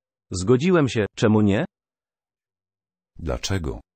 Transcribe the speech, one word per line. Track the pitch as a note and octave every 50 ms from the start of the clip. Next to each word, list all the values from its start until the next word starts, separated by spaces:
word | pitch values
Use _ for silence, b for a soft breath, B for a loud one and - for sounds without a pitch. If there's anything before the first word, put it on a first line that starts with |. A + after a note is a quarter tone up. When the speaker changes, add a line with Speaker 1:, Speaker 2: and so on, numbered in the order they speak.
| _ _ _ _ _ _
Speaker 1:
Zgodziłem | - F2+ F#2 G2+ B2+ B2 D3+ F#3 F3+ E3 C#3+ A#2
się, | - A#2 G2+ - _
czemu | - B2 G#2+ A2 A2
nie? | G#2+ G2+ F#2+ A#2 E3+ - _ _ _ _ _ _ _ _ _ _ _ _ _ _ _ _ _ _ _ _ _ _ _ _ _ _ _ _ _ -
Speaker 2:
Dlaczego? | F2 D2 B1 - - - F#2+ F#2 E2 C2+ B1+ - - _ _